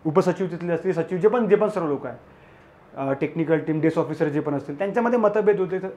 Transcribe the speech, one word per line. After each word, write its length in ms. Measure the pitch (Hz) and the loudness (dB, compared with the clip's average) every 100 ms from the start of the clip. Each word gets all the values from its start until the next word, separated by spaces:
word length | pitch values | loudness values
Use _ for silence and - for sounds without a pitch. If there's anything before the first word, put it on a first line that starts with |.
| 160 | 0
उपसचिव 400 | 147 175 180 190 | 2 2 0 -4
तिथले 260 | 165 175 | -4 -4
असतील, 200 | 165 180 | -2 0
सचिव, 260 | 165 160 185 | -2 -2 0
जे 100 | 202 | 2
पण, 200 | 247 214 | 2 4
जे 80 | 202 | 4
पण 120 | 208 | 2
सर्व 180 | - 160 | 0 -2
लोक 200 | 139 131 | -4 -6
आहे, 100 | 120 - - - - - - - - | -14 -18 -20 -20 -20 -20 -20 -18 -6
अ, 160 | 135 | -4
technical 460 | 139 165 165 151 156 | -2 -2 -2 0 0
team, 220 | 147 156 | 0 0
desk 180 | 160 160 | 2 0
officer 300 | 151 151 160 | -2 -2 -2
जे 120 | 143 | 0
पण 140 | 147 | -2
असतील, 240 | 143 143 143 | -4 -6 -4
त्यांच्यामध्ये 400 | 202 196 233 240 | -2 0 2 4
मतभेद 420 | 208 214 202 196 | 4 4 4 2
होते. 220 | 180 185 | 0 -2
तर 60 | 185 | -6